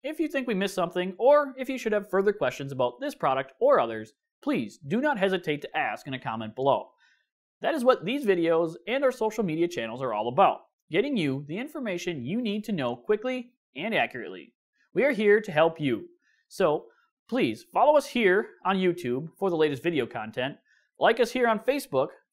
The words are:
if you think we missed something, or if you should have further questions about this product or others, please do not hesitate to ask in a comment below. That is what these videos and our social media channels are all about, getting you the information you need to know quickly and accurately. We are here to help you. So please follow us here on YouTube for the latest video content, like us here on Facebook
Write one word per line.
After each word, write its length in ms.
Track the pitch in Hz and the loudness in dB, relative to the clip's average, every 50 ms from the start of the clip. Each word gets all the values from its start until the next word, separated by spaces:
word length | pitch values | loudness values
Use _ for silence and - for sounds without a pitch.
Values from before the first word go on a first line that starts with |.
| _ | _
if 160 | 269 311 - | -8 -4 -4
you 80 | 330 | -4
think 200 | 294 - 277 254 | -2 -2 -4 -2
we 60 | 254 220 | -2 -2
missed 220 | 185 196 196 196 | 0 -2 -2 0
something, 400 | - 175 170 - 185 180 185 185 | -2 -2 -2 -2 -4 -4 -4 -4
or 380 | - 220 262 294 294 294 269 262 | 0 4 6 6 6 4 0 -6
if 100 | 262 262 | -10 -8
you 120 | 240 269 247 | -6 -6 -4
should 120 | - 226 | -2 -2
have 200 | 208 208 202 208 | -2 -2 -2 0
further 200 | - 190 196 208 | 0 2 2 2
questions 400 | 202 202 143 127 - - 143 139 | 0 0 -2 -2 -2 -4 -10 -10
about 280 | 139 127 127 123 - - | -2 -2 -2 -2 -2 -4
this 160 | 262 294 - | -10 -10 -8
product 380 | _ - 147 131 131 135 - - _ | _ -2 0 0 0 -2 -6 -6 _
or 200 | 220 277 285 196 | 2 4 4 4
others, 340 | 127 117 113 110 110 110 _ _ _ _ _ _ - | 2 0 -2 -8 -10 -12 _ _ _ _ _ _ -4
please 340 | 285 294 175 117 101 - - - | -2 -2 -2 -2 -4 -10 -16 -8
do 140 | 139 165 233 | -4 -2 0
not 160 | 277 302 285 | 0 0 0
hesitate 460 | 208 190 202 185 185 175 156 147 143 - | 0 0 0 0 -2 -2 -4 -4 -4 -6
to 120 | - - | -6 -4
ask 300 | 147 143 117 104 117 - | -4 -4 -2 -4 -8 -8
in 80 | 139 135 | -10 -10
a 60 | 131 | -8
comment 340 | - 131 110 113 113 110 107 | -6 -8 -6 -6 -8 -10 -6
below. 360 | - 135 139 127 101 - - _ _ _ _ _ _ _ _ _ _ _ _ _ _ | 0 2 2 2 2 0 -8 _ _ _ _ _ _ _ _ _ _ _ _ _ _
That 120 | - - 359 | -4 -2 -2
is 100 | 302 233 | 2 4
what 220 | 254 247 233 - | 4 4 4 2
these 180 | 185 247 285 294 | -4 -4 -2 2
videos 520 | 202 190 175 165 165 165 165 170 160 165 - _ | 2 2 4 4 2 4 2 2 0 -4 -8 _
and 160 | - 233 277 285 | -4 -2 0 0
our 80 | 262 | 0
social 320 | 240 - 220 220 214 - 220 | 0 0 -4 -4 -2 -2 -2
media 240 | 175 156 160 170 | -2 0 0 0
channels 360 | 170 175 - 113 113 113 123 135 | -2 -2 -4 -6 -6 -6 -6 -4
are 100 | 127 110 | -4 -2
all 140 | 104 107 | -2 -2
about, 380 | 120 123 147 196 151 101 - _ _ _ _ _ _ | -2 4 4 4 4 4 0 _ _ _ _ _ _
getting 260 | 147 175 226 285 285 | 0 0 0 0 0
you 260 | 220 160 143 131 139 147 | 0 0 0 -2 -4 -6
the 100 | 143 156 | -10 -10
information 680 | 202 254 311 - 320 262 220 180 175 170 180 175 143 117 | -10 -10 -10 -10 -10 -8 -6 -6 -6 -6 -6 -6 -6 -6
you 160 | 131 185 240 | -4 -4 -4
need 240 | 254 214 202 214 208 | -2 -2 -4 -4 -4
to 60 | - | -4
know 240 | 208 165 131 120 120 | -4 -2 -2 -4 -4
quickly 540 | 120 - - 214 208 214 254 254 254 240 - _ _ _ _ _ | -6 -2 -2 -2 -2 -2 -6 -6 -6 -8 -12 _ _ _ _ _
and 200 | 131 165 226 220 | -8 -6 -2 0
accurately. 580 | 156 120 113 - 127 107 82 92 92 73 - _ _ _ _ _ _ _ _ _ | 0 0 0 -4 -10 -12 -12 -12 -14 -18 -20 _ _ _ _ _ _ _ _ _
We 100 | 175 240 | 0 0
are 60 | 285 | 2
here 300 | 269 190 214 208 208 220 | 2 2 4 6 6 6
to 100 | 208 - | 4 0
help 280 | 160 151 160 165 165 - | 2 4 4 4 2 0
you. 260 | 151 135 120 104 - - _ _ _ _ _ _ _ _ | -2 -2 -2 -2 -4 -14 _ _ _ _ _ _ _ _
So 360 | - - 196 160 147 165 - - _ _ _ _ _ _ _ | -2 0 2 2 2 0 -4 -10 _ _ _ _ _ _ _
please 380 | _ 220 262 196 127 107 - - _ _ | _ -2 0 0 0 -2 -4 -12 _ _
follow 240 | 180 226 294 302 | 4 4 6 6
us 80 | 294 277 | 4 4
here 440 | - - 240 226 185 180 202 233 - - _ _ | 2 -2 2 4 4 4 4 0 -2 -12 _ _
on 140 | 180 196 | -2 0
YouTube 520 | 190 185 180 170 175 - 123 120 131 160 165 _ _ | 2 2 0 0 0 -4 -4 -4 -4 -6 -8 _ _
for 100 | 196 196 | -2 -2
the 80 | 175 | 2
latest 240 | 160 156 156 143 131 | 2 2 2 2 -2
video 240 | - 170 170 143 120 | -4 -2 -2 0 -2
content, 520 | 110 - 120 107 110 110 127 123 139 147 - _ _ _ _ _ _ _ _ | -2 -6 -10 -10 -8 -6 -4 -6 -6 -6 -10 _ _ _ _ _ _ _ _
like 200 | - 190 240 240 | 2 2 4 2
us 120 | 240 226 | 0 -2
here 160 | - 254 247 | 0 0 2
on 100 | 233 220 | 2 0
Facebook 520 | 208 - - 269 294 - - - 131 135 - - - _ _ | 0 0 -2 -2 -2 -4 -2 0 0 0 -2 -6 -18 _ _